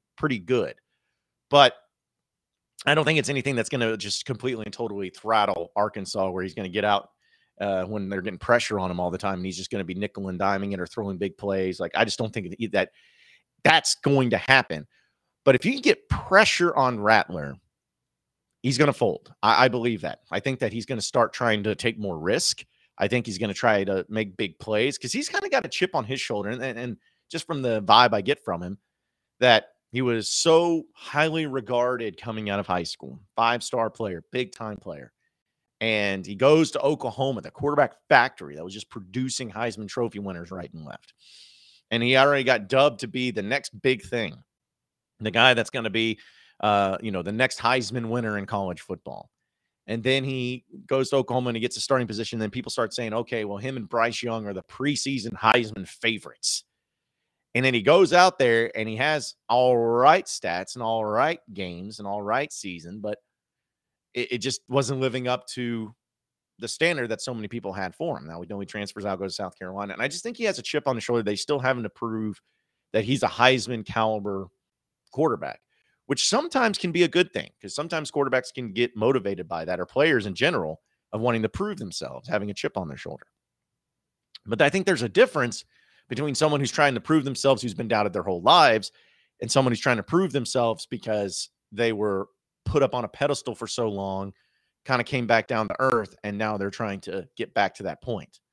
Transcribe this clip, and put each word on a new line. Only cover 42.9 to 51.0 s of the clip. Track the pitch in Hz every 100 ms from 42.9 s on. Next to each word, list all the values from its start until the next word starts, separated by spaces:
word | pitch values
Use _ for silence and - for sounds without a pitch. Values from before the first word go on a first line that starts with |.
| 110
to | 120
be | 127 127
the | 104
next | 101 139 - 107
big | 135 123
thing, | - 120 95 - _ _ _ _ _ _ _ -
the | 107
guy | 113 127
that's | 117 107
gonna | 131 113
be, | 113 113 104 - _ _ -
uh, | 107 101 98 95
you | 110
know, | 92
the | 87
next | 110 131 -
Heisman | 117 131 107 123 113
winner | 120 110 104
in | 98
college | 101 95 85
football. | - 87 - - - _ _ _ _ _ -
And | 117
then | 120 135 135
he | 131 123 127 _ - -
goes | 135